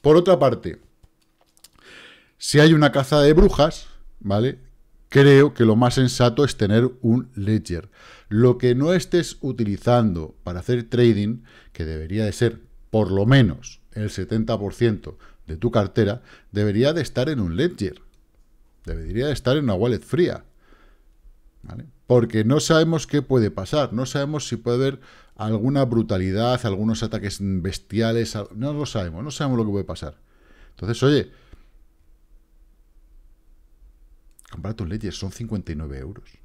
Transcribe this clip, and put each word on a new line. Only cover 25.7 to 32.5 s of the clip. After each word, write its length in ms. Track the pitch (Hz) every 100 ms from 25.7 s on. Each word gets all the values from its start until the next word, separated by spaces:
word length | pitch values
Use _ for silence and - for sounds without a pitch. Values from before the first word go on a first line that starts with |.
| 143
brutalidad, 800 | 131 113 110 98 92 95 117 123
algunos 380 | 113 95 107 110
ataques 360 | 113 110 98 -
bestiales, 960 | 98 95 90 - _ 101 113 117 113 110
al-, 120 | 104
no 180 | 101 135
lo 140 | 147 139
sabemos, 380 | 113 90 80
no 80 | 147
sabemos 260 | 135 143 123
lo 60 |
que 80 | 107
puede 120 | 101
pasar. 340 | 87 80 76 - _ _ _ - -
Entonces, 320 | - - 117
oye, 300 | 131 147 92 - _ - _ _ _ _ _ _ _ - _